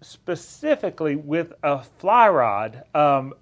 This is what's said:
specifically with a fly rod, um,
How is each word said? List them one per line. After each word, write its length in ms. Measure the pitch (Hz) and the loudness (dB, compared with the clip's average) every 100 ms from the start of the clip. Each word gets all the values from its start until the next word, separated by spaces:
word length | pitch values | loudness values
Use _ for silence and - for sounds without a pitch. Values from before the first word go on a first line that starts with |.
specifically 1120 | - - - 175 - - 302 302 196 - 156 143 | -20 -18 -10 -10 -10 -8 -4 -2 -4 -6 -4 -4
with 360 | 147 160 165 - | -4 -6 -6 -6
a 200 | 151 143 | -4 -4
fly 460 | 123 _ 180 233 226 | -6 _ 0 4 4
rod, 540 | 165 120 101 113 113 - | 4 0 -2 -6 -10 -6
um, 380 | 151 147 139 135 - | 0 2 2 -2 -10